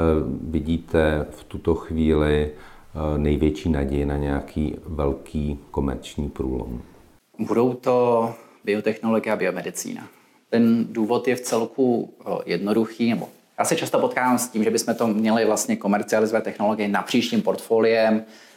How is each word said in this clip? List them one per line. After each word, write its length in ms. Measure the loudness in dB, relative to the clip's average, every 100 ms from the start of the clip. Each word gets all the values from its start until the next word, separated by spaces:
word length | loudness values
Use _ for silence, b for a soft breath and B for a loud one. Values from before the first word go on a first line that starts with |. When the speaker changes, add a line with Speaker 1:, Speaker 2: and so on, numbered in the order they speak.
| 2 2 0 -4
Speaker 1:
vidíte 840 | -4 -2 0 -2 0 2 2 2 -4
v 140 | -10
tuto 320 | -14 -6 -2 -2
chvíli, 760 | -2 0 2 4 4 2 0
eh, 680 | -6 -18 -20 -14 -6 -2 0
největší 520 | 2 2 2 0 0
naději 360 | 0 0 -2 -2
na 120 | -2
nějaký 580 | -2 -2 -4 -4 -4 -4 -8
velký 760 | -4 -2 -2 -6 -4 -4 -6 -8
komerční 580 | -4 -4 -4 -8 -8 -6
průlom? 520 | -4 -6 -4 -6 -10 -12 -20 -20 _ _ -6
Speaker 2:
Budou 340 | -2 2 2
to 600 | 0 0 2 4 2 0 -6 B B
biotechnologie 720 | -4 -2 -2 -2 0 0 0
a 20 | 0
biomedicína. 720 | -2 -2 -6 -8 -10 -10 -14 _ b b _
Ten 380 | 2 4 4 0
důvod 340 | -2 0 0 0
je 80 | -2
v 60 |
celku, 720 | -2 -2 -2 0 2 2 -2 -10
eh, 100 | -8 -6 -4
jednoduchý, 640 | -2 0 0 0 0 0
nebo 180 | 0 -4 -14 _ -2
já 60 | 0
se 100 | 0
často 240 | 0 0
potkávám 380 | 0 2 2 2
s 120 | 0
tím, 140 | -2
že 80 | 0
bychom 240 | 0 0 0
to 120 | 0
měli 380 | 2 2 2 2
vlastně 300 | 0 0 -2
komercializovat 680 | 0 0 0 0 2 0
technologie 440 | -2 -2 0 0 0
napříč 420 | 0 0 0 2
tím 120 | 0
portfoliem. 800 | 0 -2 0 2 4 4 4 2 -2 B B